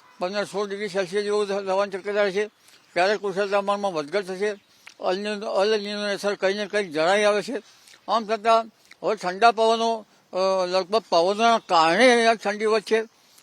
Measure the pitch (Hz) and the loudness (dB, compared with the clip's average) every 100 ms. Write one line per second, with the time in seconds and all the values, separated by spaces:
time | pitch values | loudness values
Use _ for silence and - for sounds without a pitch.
0 | _ - 180 208 185 190 208 196 208 190 | _ -8 -6 -4 -6 -6 -6 -6 -6 -4
1 | 180 202 208 208 202 196 196 190 202 190 | -4 -4 -2 -2 -2 -4 -2 -2 -2 -6
2 | 185 208 208 185 214 _ _ - _ 175 | -4 -2 0 -2 -6 _ _ -20 _ 0
3 | 190 208 202 180 202 202 196 202 202 165 | 2 0 -2 -4 0 0 0 -2 -2 -4
4 | 147 190 185 185 208 202 _ _ - - | -4 -4 -4 -4 -6 -6 _ _ -20 -8
5 | 196 185 208 208 214 160 202 220 202 208 | -4 -2 -4 -8 -4 0 0 0 -2 -6
6 | 208 196 202 202 190 202 202 208 196 151 | -6 -4 -4 -2 -2 -2 -4 -4 -4 0
7 | 165 202 208 208 175 240 - _ _ - | 2 2 2 0 -4 -8 -10 _ _ -14
8 | - 214 208 220 220 226 226 _ _ _ | -4 -4 -2 -2 2 2 0 _ _ _
9 | 170 214 180 185 233 214 226 226 226 226 | -4 -4 -4 2 4 4 2 2 0 -4
10 | 208 _ _ 185 190 190 180 185 180 220 | -8 _ _ -2 0 0 0 0 0 -2
11 | - 175 175 208 233 226 - 175 160 175 | 2 2 4 2 2 2 2 4 4 6
12 | 254 240 226 226 202 208 214 220 - 220 | 6 6 4 0 -2 -2 0 0 0 -2
13 | 226 _ _ _ | -2 _ _ _